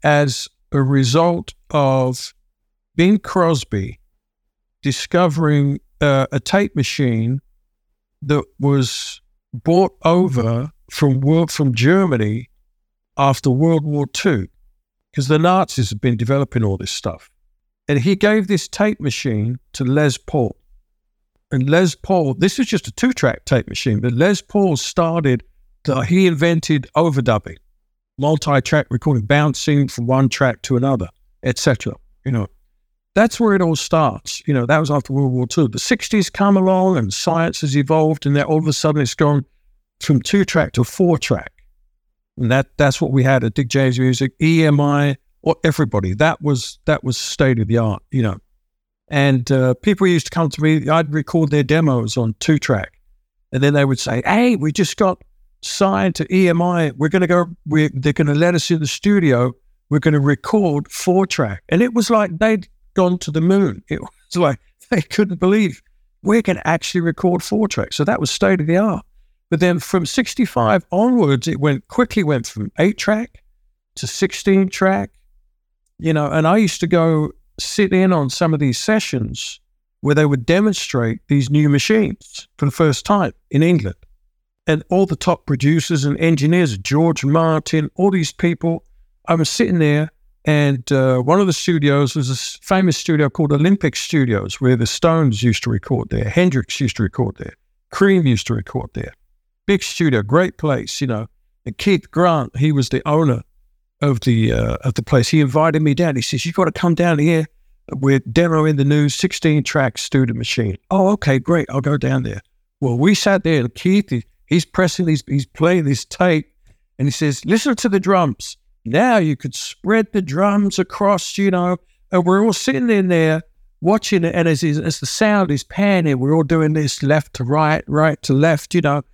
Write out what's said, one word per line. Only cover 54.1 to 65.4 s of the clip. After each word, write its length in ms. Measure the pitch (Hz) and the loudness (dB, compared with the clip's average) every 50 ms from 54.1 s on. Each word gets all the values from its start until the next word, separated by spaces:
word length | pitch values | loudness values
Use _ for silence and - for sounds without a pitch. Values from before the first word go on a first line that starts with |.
| 117 123 - | -4 -2 0
"Hey, 280 | - 196 220 247 247 226 | 0 2 2 2 2 2
we 160 | - 151 156 | 0 -2 -2
just 280 | 143 - 175 - - - | 0 -2 -2 -2 0 0
got 240 | 208 190 185 _ _ _ _ _ _ _ _ _ | 0 0 0 _ _ _ _ _ _ _ _ _
signed 520 | - - - - 196 196 190 196 196 185 - | -12 -10 -2 0 0 2 2 2 0 0 -2
to 100 | - 156 - | -4 -4 0
E 140 | 185 185 185 175 | 2 2 4 4
M 100 | 165 170 | 2 2
I. 320 | 175 180 175 170 160 143 117 | 0 0 0 0 -2 -2 -2
We're 140 | 131 151 151 | -2 -2 0
gonna 180 | 196 185 180 | 0 0 2
go, 200 | 170 175 180 175 180 170 _ - | 2 2 0 0 -2 -6 _ -8
we're, 240 | 151 151 156 151 139 - | -2 0 0 0 0 -2
they're 180 | 131 135 147 | -2 -2 -2
gonna 220 | 139 - 151 147 143 | 0 0 0 0 2
let 200 | 147 170 175 180 | 2 2 2 2
us 160 | 156 - - | 0 0 -2
in 100 | 170 160 | -2 -2
the 60 | 147 | -2
studio. 680 | 131 - - - 202 208 196 175 143 127 120 123 127 - _ _ _ _ _ _ - | -4 -6 -2 0 2 2 4 4 2 2 2 2 -2 -4 _ _ _ _ _ _ -2
We're 120 | 147 147 | -2 0
gonna 200 | - 160 151 147 | 2 2 2 2
record 720 | 139 143 143 - - - - 214 196 165 143 143 151 - | 2 2 0 -2 -2 -2 0 2 2 2 0 -2 -4 -8
four-track." 720 | - - - 185 180 190 190 - - - 131 104 95 - _ - | -12 -6 -2 0 2 2 2 0 0 -2 -2 -4 -4 -10 _ -2
And 100 | 165 180 | 0 2
it 140 | 240 247 226 | 2 2 0
was 160 | 240 208 - | -2 0 2
like 280 | 233 214 208 180 165 170 | 2 0 0 -2 -2 0
they'd 300 | 220 220 220 190 - _ _ _ _ _ | 0 0 0 0 -4 _ _ _ _ _
gone 240 | - 190 185 180 180 180 | 0 0 2 2 0 -2
to 100 | - 156 | -4 -4
the 100 | 147 160 | -2 0
moon. 420 | 165 180 190 202 190 139 98 - - - | 2 2 4 2 2 0 -2 -8 -8 -8
It 140 | 147 - | -8 -8
was 340 | - - _ _ _ - - | -8 -14 _ _ _ -10 -2
like 220 | 175 170 139 127 - _ _ _ _ - - | 0 0 0 0 -2 _ _ _ _ -6 -2
they 100 | 247 175 | -2 -2
couldn't 400 | - - - - 208 202 180 151 | -2 -2 0 0 0 0 0 -2